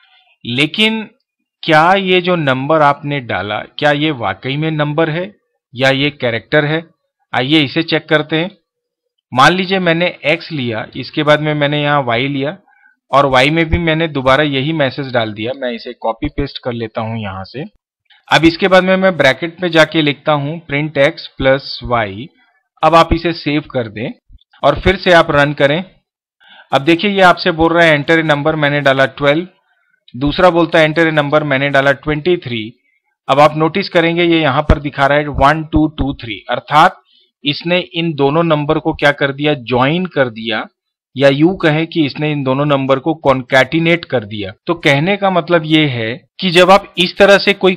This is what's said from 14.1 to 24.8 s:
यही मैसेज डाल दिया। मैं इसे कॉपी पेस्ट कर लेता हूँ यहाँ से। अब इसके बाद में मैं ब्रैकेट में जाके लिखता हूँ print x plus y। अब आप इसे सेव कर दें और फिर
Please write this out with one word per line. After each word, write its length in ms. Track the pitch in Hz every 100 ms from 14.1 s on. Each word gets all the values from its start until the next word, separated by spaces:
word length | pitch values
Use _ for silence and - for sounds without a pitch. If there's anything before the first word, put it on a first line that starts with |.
| 139 131 135
यही 280 | 151 135 139
मैसेज 400 | 165 131 147 135
डाल 200 | 120 110
दिया। 200 | 104 110 139
मैं 140 | 127
इसे 200 | 113 127 117
कॉपी 280 | 113 - 147 -
पेस्ट 220 | 139 -
कर 80 | 127
लेता 280 | 117 113 -
हूँ 200 | 110 113
यहाँ 220 | 101 95
से। 200 | 95 123 202 _ _ _ _ _ -
अब 160 | 143
इसके 240 | 160 165 190
बाद 160 | 185
में 120 | 185 190
मैं 200 | 190 160
ब्रैकेट 460 | 135 131 170 170
में 80 | 180
जाके 320 | 160 156 160
लिखता 300 | 151 139 -
हूँ 260 | 147 143 170 165
print 320 | 143 151 143
x 260 | 143 165 - -
plus 300 | 135 139 - - 120
y। 340 | 117 104 98 143 _ _ _ _ _
अब 120 | 160
आप 180 | 165 165
इसे 200 | 165 170
सेव 300 | 165 147 151 147
कर 160 | 127 113
दें 200 | 107 131 - _ - _ _
और 180 | 139
फिर 160 | -